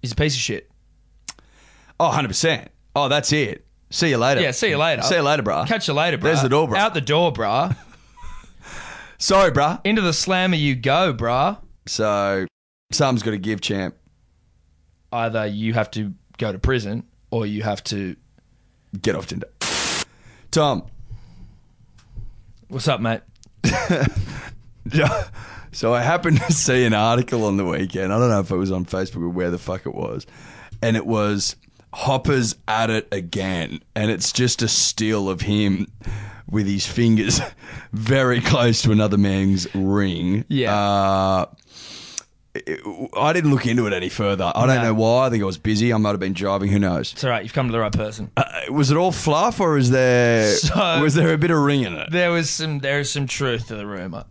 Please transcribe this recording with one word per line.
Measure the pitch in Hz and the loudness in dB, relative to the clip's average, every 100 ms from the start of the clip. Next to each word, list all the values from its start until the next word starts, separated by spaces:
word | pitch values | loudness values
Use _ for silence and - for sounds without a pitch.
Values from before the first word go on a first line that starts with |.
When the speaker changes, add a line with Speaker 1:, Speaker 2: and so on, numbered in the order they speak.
Speaker 1:
He's | 123 | -6
a | |
piece | 113 151 | -2 0
of | 131 | 0
shit. | - 110 - _ _ _ _ _ - - _ _ - _ _ _ | -4 -6 -10 _ _ _ _ _ -18 -18 _ _ -20 _ _ _
Speaker 2:
Oh, | 165 | 0
hundred | 127 131 | 0 -2
percent. | 92 165 131 - _ _ 139 | 0 0 -2 -6 _ _ -2
Oh, | 139 | 0
that's | 143 139 | 0 2
it. | 151 117 90 _ _ _ | 0 0 -6 _ _ _
See | - 165 | -2 0
you | 127 | 2
later. | 120 135 | 2 2
Speaker 1:
Yeah, | 151 | 0
see | 123 220 | 0 0
you | 147 | 2
later. | 160 135 | 0 0
Speaker 2:
See | 107 175 | 0 2
you | |
later, | 143 147 | 2 0
bruh. | 107 76 113 | 0 -2 0
Speaker 1:
Catch | 226 - | -2 0
you | |
later, | 147 170 139 | 0 0 0
bruh. | |
Speaker 2:
There's | 117 143 | 2 2
the | 135 | 4
door, | 143 156 | 2 2
bruh. | 104 | 2
Speaker 1:
Out | 214 | 0
the | 170 | 0
door, | 135 147 175 | 0 2 2
bruh. | 120 107 117 170 - | 0 0 0 0 -2
Speaker 2:
<laughs> | - - - - 988 - - - - - - - - - | -6 -20 -20 -18 -14 -14 -18 -20 -18 -16 -16 -18 -20 -6
Sorry, | - 196 190 | 2 4 6
bruh. | 131 147 175 | 4 2 0
Speaker 1:
Into | 196 220 | 0 2
the | 185 | 2
slammer | 151 - 185 185 170 | 0 0 0 2 2
you | 147 | 0
go, | 131 123 147 185 | 0 2 2 2
bruh. | 120 117 123 160 208 - - - | 0 0 0 0 -2 -14 -20 -10
Speaker 2:
So, | - 107 101 101 98 92 _ _ _ _ | -2 0 2 2 0 -4 _ _ _ _
something's | - 139 123 | -2 0 0
gotta | 110 107 | -2 -4
give, | 95 107 | -4 -4
champ. | - 98 92 - _ _ _ _ _ _ _ _ _ _ _ | -4 -4 -4 -8 _ _ _ _ _ _ _ _ _ _ _
Speaker 1:
Either | 120 117 110 107 | -4 -2 -2 -4
you | 101 110 | -4 -2
have | 113 107 | 0 -2
to | - 107 92 _ - | -4 -6 -8 _ -6
go | 110 | -6
to | 95 | -2
prison | - 131 104 110 - _ _ | 0 0 -2 -8 -10 _ _
or | 113 107 | -4 -4
you | 104 | -4
have | 107 101 | -4 -4
to | - 101 95 80 _ _ _ _ _ _ _ 98 | -6 -6 -6 -10 _ _ _ _ _ _ _ -6
Speaker 2:
Get | 110 98 | -2 -2
off | - | -4
Tinder. | 87 - _ - - - - - _ - - - | -10 -10 _ -6 -4 -4 -6 -8 _ -20 -20 -4
Tom. | - 147 110 - - - - - - - - _ _ - - - - - - - - - | 0 0 0 -6 -18 -16 -16 -16 -20 -20 -20 _ _ -20 -20 -18 -14 -14 -16 -20 -20 -12
Speaker 1:
What's | 135 160 | -4 -2
up, | 127 | 0
mate? | 113 113 - - - - | -2 -4 -8 -20 -20 -2
Speaker 2:
<laughs> | - - - 170 135 - - - - - - - - | 0 0 0 0 0 0 -6 -8 -14 -18 -20 -16 -4
Yeah. | 151 147 107 95 - - - - | 0 2 0 -6 -10 -14 -18 -16
So | - 113 | -4 0
I | 120 | 2
happened | 120 170 175 156 | 2 0 4 2
to | - | 4
see | 156 - 127 | 0 2 4
an | 123 | 4
article | 107 110 120 117 120 | 4 4 2 2 0
on | 107 98 | 2 2
the | |
weekend. | 90 78 92 92 92 | 0 -2 -2 -2 0
I | 104 | 2
don't | 123 | 4
know | 107 | 2
if | 92 | 2
it | 92 | 0
was | 95 | 0
on | 95 | -2
Facebook | 87 95 95 - | -2 -4 -4 -4
or | 85 | -4
where | 90 90 | -2 -2
the | 87 | -2
fuck | - 92 - | -6 -8 -8
it | |
was. | - - - - - - - - 110 | -8 -6 -8 -12 -20 -20 -20 -18 -4
And | 117 110 | 0 0
it | - | 0
was, | 110 104 101 95 - _ _ - | 0 0 0 -2 -8 _ _ -20
"Hopper's | - - 131 139 139 113 - - | -6 0 0 2 2 0 -4 -4
at | 110 113 | 0 0
it | 110 - | 0 -2
again." | 101 87 101 95 90 82 76 _ | -8 -6 -4 -2 -4 -4 -8 _
And | - 107 | -4 -2
it's | 101 - | 0 -2
just | - 127 - | 0 0 0
a | 113 | 0
still | - - - 110 107 95 | 0 -2 0 0 0 -2
of | 90 | -4
him | 101 104 104 95 101 - - - 104 - - | 0 0 2 0 -2 -8 -8 -8 -10 -16 -4
with | 107 101 | -2 0
his | 98 | 0
fingers | - - 120 110 107 - - - - | -2 2 4 4 2 0 -4 -12 -18
<laughs> | - - | -18 -10
very | 107 110 135 127 120 | -6 0 2 4 2
close | 117 143 120 113 | 2 4 4 4
to | 117 | 4
another | 107 107 101 | 4 4 2
man's | 101 95 98 98 90 | 2 2 2 0 0
ring. | 98 95 101 98 82 87 101 - | -2 0 2 0 -2 -2 -2 -2
Speaker 1:
Yeah. | 135 117 104 | -2 0 0
Speaker 2:
Uh, | 101 101 98 98 95 95 - - _ - - - - - - _ _ | 2 2 2 2 2 2 -2 -8 _ -20 -20 -18 -14 -14 -14 _ _
it, | - - 80 - 92 131 - | -12 -8 -8 -8 -10 -8 -2
I | 143 | 0
didn't | 175 151 | 2 2
look | 139 123 | 2 2
into | 117 110 | 2 2
it | |
any | 95 90 | 0 -4
further. | - 104 98 87 | -2 -2 0 0
I | - 123 | 2 2
don't | 131 | 2
Speaker 1:
No. | |
Speaker 2:
know | 117 | 2
why. | 110 110 120 131 | 2 2 4 2
I | |
think | 113 | 0
I | 101 | -2
was | 85 | -4
busy. | 104 107 117 | -2 2 2
I | 113 | 4
might | 104 | 2
have | 101 | 0
been | 95 | -2
driving. | 90 98 98 101 | -2 -2 0 2
Who | 101 | 2
knows? | 98 87 - | 2 0 -4
Speaker 1:
It's | - | -4
all | 135 | -4
right. | 117 | -4
You've | 104 | -4
come | - 127 | -4 -2
to | |
the | 113 | 0
right | 110 | 0
person. | 107 107 107 104 - | -2 -4 -6 -6 -4
Speaker 2:
Uh, | - - 73 | -4 -4 -4
was | 139 135 | 0 4
it | 151 | 4
all | 185 | 2
fluff, | 151 - 151 214 226 | 0 0 2 2 2
or | 185 147 | 2 4
is | 123 | 4
there, | 131 127 123 120 117 107 104 | 4 4 6 4 4 4 2
Speaker 1:
So | 147 - 185 139 | 2 2 2 2
Speaker 2:
was | 151 | 2
there | 147 165 | 4 4
a | 160 | 4
bit | 170 | 4
of | 160 | 4
ring | 143 139 | 4 2
in | 110 | 0
it? | 80 - | -4 -4
Speaker 1:
there | 170 175 | 0 2
was | 170 156 | 0 -2
some, | - 160 147 | -4 -4 -4
there | 135 143 | -2 -2
is | 143 | -2
some | 147 135 | -4 -4
truth | - 135 117 113 | -2 -2 -2 -6
to | 110 | -8
the | 104 | -8
rumor | 98 92 82 - | -8 -8 -10 -14